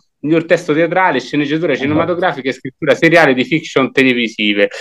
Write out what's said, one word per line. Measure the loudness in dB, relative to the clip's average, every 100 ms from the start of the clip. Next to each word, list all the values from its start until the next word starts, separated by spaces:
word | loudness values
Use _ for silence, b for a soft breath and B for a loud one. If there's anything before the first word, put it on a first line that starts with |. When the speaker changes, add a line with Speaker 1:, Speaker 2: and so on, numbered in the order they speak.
| _ _
Speaker 1:
miglior | -2 -2 2
testo | -2 0
teatrale, | 0 0 2 0 0
sceneggiatura | -4 -4 -2 -2 -2
Speaker 2:
Esatto. | -2 0
Speaker 1:
cinematografica | 0 0 0 -2 -2 -6
e |
scrittura | -8 -10 -8 0
seriale | 2 4 4 4
di | 2
fiction | 0 -2 -2 -2 0
televisive. | 2 2 2 -2 -4 -2 0 0 B